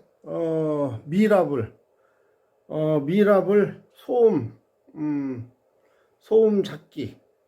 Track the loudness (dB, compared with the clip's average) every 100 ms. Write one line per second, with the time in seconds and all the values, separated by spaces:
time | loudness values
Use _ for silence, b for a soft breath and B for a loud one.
0 | _ _ -12 -6 -4 -2 -2 -4 -4 -8
1 | -6 0 2 2 0 -4 -8 _ _ _
2 | _ _ _ _ _ _ -10 -4 -2 0
3 | 0 2 4 4 4 2 0 -4 _ _
4 | -4 2 4 2 -4 -14 _ _ _ -10
5 | -6 -4 -6 -10 -14 _ _ _ _ _
6 | _ _ 0 2 4 2 -2 -8 _ -12
7 | -12 -14 _ _